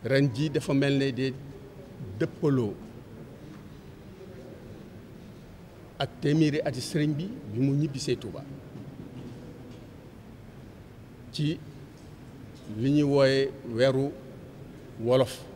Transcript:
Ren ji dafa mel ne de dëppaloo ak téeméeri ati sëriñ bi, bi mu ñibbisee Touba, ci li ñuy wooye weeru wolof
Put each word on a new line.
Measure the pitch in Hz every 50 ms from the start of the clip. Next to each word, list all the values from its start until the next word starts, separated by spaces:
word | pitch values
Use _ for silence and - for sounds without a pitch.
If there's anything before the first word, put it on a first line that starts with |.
| -
Ren | 113 135 135 143 139 110
ji | 123 151 156
dafa | 139 156 - - 147
mel | 139 143 139 143
ne | 139 135 139
de | 127 113 131 135 127 - - - - - - - - - - - - - - - - -
dëppaloo | 165 - - - - 151 139 127 117 101 - - - - - - - - - - - - - - - - - - - - - - - - - - - - - - - - - - - - - - - - - - - - - - - - - - - - - - - - - - - - - - - - - -
ak | 139 - - -
téeméeri | - 147 151 160 156 151 139 156 -
ati | 151 127 127
sëriñ | 123 - - 160 151 151 151
bi, | 139 175 202 240 - - 107 104
bi | 113
mu | 135 139 139
ñibbisee | 143 151 156 131 131 - - 123
Touba, | 107 - 104 85 - - - 69 - - - - - - - - - - - - - - - - - - - - - - - - - - - - - - - - - - - - - - - - - - - - - - - - - - - - - - -
ci | - - 151 147 165 - - - - - - - - - - - - - - - - - - - - - - - 104
li | 107 117 135
ñuy | 147 151 147
wooye | 143 143 143 139 131 135 135 139 135 - - - 123 117
weeru | 113 127 135 127 131 139 143 165 - - - - - - - - - - - - - - - - -
wolof | 110 117 123 135 127 113 - - - - -